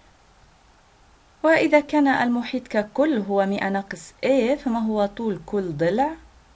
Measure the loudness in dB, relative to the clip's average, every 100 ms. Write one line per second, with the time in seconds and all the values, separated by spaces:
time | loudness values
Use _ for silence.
0 | _ _ _ _ _ _ _ _ _ _
1 | _ _ _ _ 2 4 4 2 2 2
2 | 4 2 0 -2 -2 -6 -2 -2 -2 0
3 | 0 0 0 0 0 -2 -2 -4 -6 -10
4 | -14 -4 0 2 2 0 -2 -2 -2 0
5 | -2 -2 -6 -6 -4 -4 -4 -2 0 0
6 | -2 -4 -18 -20 _